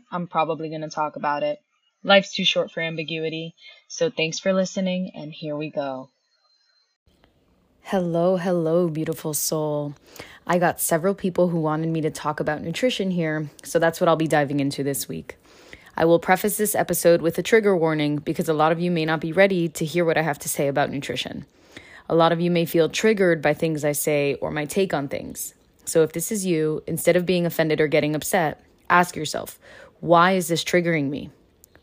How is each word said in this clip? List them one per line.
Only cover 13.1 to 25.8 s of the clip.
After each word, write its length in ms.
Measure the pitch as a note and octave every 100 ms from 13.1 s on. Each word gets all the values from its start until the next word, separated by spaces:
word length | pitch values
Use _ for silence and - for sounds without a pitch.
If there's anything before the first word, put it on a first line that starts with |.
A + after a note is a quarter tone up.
here, 380 | F3+ D#3+ D#3 D3 -
so 160 | - E3
that's 220 | E3 D#3+
what 80 | E3+
I'll 80 | D#3+
be 100 | D#3
diving 360 | D3+ C#3 D3
into 240 | C#3 C#3+ C#3
this 240 | C3+ -
week. 260 | E2 - - _ - - - - -
I 60 |
will 160 | E3 E3+
preface 380 | F3 F#3 G#3+ F3+
this 180 | G#3+ -
episode 460 | E3 E3+ E3+ E3+
with 160 | D#3+ F#3
a 40 |
trigger 320 | F3 A3+ G3+
warning 440 | F3+ D#3+ D3+ D3 D3
because 320 | E3 D3+ D#3+
a 40 |
lot 200 | D#3 D#3
of 80 | E3
you 100 | F3
may 140 | E3+ D#3+
not 160 | D#3+
be 100 | E3
ready 380 | E3 G3 F#3 E3
to 160 | - D#3+
hear 180 | F3
what 140 | E3 D3+
I 60 |
have 140 | D#3+ D3
to 100 | D#3+
say 180 | - C#3+
about 220 | C#3 -
nutrition. 560 | C3+ - C3 - - - _ _ - - - -
A 60 | E3
lot 180 | E3
of 80 | E3+
you 100 | F3
may 140 | E3+ E3
feel 240 | E3 D#3
triggered 520 | - A3 G#3 F3+ D#3+
by 120 | D3
things 320 | D3 E3 D3+ D3
I 80 |
say 400 | D3 D#3 D3 C#3+ -
or 100 | D3+
my 140 | D3+ D3
take 280 | G3 F#3+
on 140 | D#3+ D3
things. 460 | - - - - - _ _